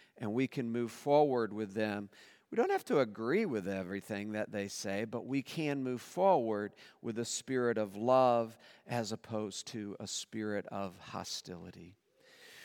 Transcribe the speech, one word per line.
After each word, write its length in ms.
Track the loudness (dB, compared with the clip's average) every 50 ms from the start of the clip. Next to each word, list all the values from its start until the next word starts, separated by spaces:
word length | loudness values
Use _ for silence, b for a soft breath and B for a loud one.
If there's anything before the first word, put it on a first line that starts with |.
| b b b -6
and 140 | -4 -2
we 140 | 2 2 0
can 240 | 0 0 -4 -4 -2
move 220 | -2 -2 -2 -4
forward 600 | -6 -4 2 4 6 6 6 6 4 2 0 0
with 220 | -2 -4 -6 -4 -2
them. 340 | 0 0 0 0 -4 -6 -10 b b b b b b b b
We 60 | 0
don't 140 | 0 2 2
have 160 | 2 0 0
to 140 | 2 4 4
agree 440 | 4 2 0 -4 -2 2 2 2 2
with 240 | 2 0 0 0 -2
everything 640 | -2 -2 -4 -4 -6 -6 -6 -4 -6 -4 -4 -4
that 180 | -2 -2 -2 -2
they 180 | -2 -4 -4 -4
say, 360 | -6 -6 -4 -2 -2 -2 -2
but 220 | -2 -4 -6 -4
we 160 | -2 -2 -2
can 420 | -2 -4 -4 -2 -2 0 0 0 -2
move 160 | -2 -4 -4
forward 720 | -6 -6 0 4 6 6 6 6 4 2 0 -2 -2 -4 -8 B B B B B
with 160 | -6 -4 -2 -2
a 60 | -2
spirit 500 | -4 -4 -6 -4 0 0 2 4 4 2
of 180 | 2 0 -2 -2
love 640 | -2 4 6 8 8 8 8 6 4 2 0 -4 -16 B B B B B
as 260 | -4 -2 -2 -2 -2
opposed 540 | -4 -8 -8 -6 -4 -4 -4 -4 -6 -10 -10
to 300 | -10 -8 -8 -8 -8 -8 -10
a 60 | -8
spirit 580 | -8 -8 -8 -8 -8 -6 -6 -4 -2 -2 -4 -4 -4
of 220 | -6 -4 -4 -6 -6 -10
hostility. 1000 | -14 -10 -8 -8 -8 -6 -8 -10 -8 -10 -12 -12 -12 -14 -16 -16 -18 -20 -20 _ _ _ _ B B B B B B B B B B